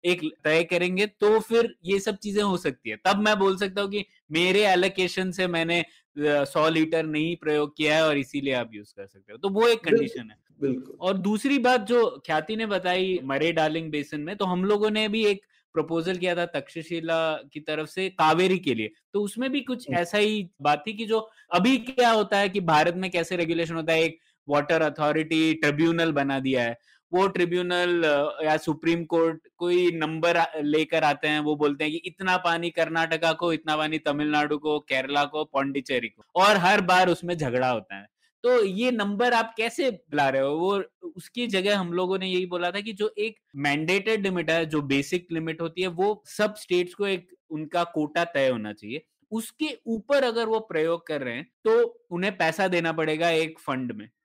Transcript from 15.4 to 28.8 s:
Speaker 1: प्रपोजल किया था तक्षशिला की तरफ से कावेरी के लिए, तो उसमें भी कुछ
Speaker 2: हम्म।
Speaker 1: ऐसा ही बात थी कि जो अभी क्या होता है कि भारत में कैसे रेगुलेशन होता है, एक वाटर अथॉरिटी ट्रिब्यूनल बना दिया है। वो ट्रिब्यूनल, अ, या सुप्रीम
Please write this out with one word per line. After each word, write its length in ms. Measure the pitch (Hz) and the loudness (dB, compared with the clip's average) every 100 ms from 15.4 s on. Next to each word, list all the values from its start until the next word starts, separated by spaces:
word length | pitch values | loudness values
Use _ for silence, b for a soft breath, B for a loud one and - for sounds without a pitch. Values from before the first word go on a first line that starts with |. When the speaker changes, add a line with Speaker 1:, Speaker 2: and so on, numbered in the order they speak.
| _ _ _ | _ _ _
Speaker 1:
प्रपोजल 440 | 160 156 165 165 180 | -4 -2 -2 -2 -2
किया 180 | 180 175 | -2 -2
था 100 | 170 | -2
तक्षशिला 1000 | 156 139 170 160 170 160 165 160 156 139 | -4 -8 -14 -8 -8 -2 0 0 -4 -8
की 60 | 151 | -14
तरफ 300 | 151 151 156 | -6 -6 -6
से 200 | - 190 | -6 -6
कावेरी 500 | 185 156 160 185 185 | 2 4 4 4 2
के 140 | 147 | 0
लिए, 180 | 117 107 b _ | -2 -4 b _
तो 80 | 202 | -4
उसमें 300 | 208 226 262 | -4 -4 -4
भी 100 | 277 | -4
कुछ 280 | 254 247 - | -4 -8 -4
Speaker 2:
हम्म। 100 | 175 | -2
Speaker 1:
ऐसा 180 | 170 208 | 0 0
ही 340 | 208 214 180 _ | 2 0 -6 _
बात 220 | 147 147 208 | 0 0 -2
थी 60 | |
कि 120 | 214 220 | -10 -2
जो 240 | 220 214 b b | -2 -2 b b
अभी 260 | 180 208 269 | 2 4 2
क्या 320 | 226 262 240 | 0 2 4
होता 280 | 226 202 202 | 4 2 2
है 120 | 202 | 2
कि 100 | 196 | 0
भारत 360 | 170 151 160 175 | 2 4 4 0
में 160 | 185 | -4
कैसे 240 | 175 165 180 | -4 -2 -2
रेगुलेशन 400 | 165 165 165 165 | -2 -2 -2 -4
होता 180 | 160 | 0
है, 100 | 160 | 2
एक 160 | 165 160 _ _ - | 2 -2 _ _ -2
वाटर 320 | 143 147 160 | 0 2 2
अथॉरिटी 720 | 156 143 151 151 160 160 160 | 2 0 0 0 0 2 2
ट्रिब्यूनल 580 | 156 147 147 165 170 165 | 2 0 2 2 2 0
बना 280 | 143 139 139 | 0 0 -2
दिया 240 | 131 127 | 0 0
है। 160 | 117 117 b b _ | 0 -4 b b _
वो 140 | 180 190 | 2 2
ट्रिब्यूनल, 760 | 190 170 180 180 180 175 175 | 2 0 0 0 0 0 2
अ, 420 | 160 143 147 127 156 | 2 2 0 -2 0
या 120 | 156 | 0
सुप्रीम 460 | - 151 | 0 -2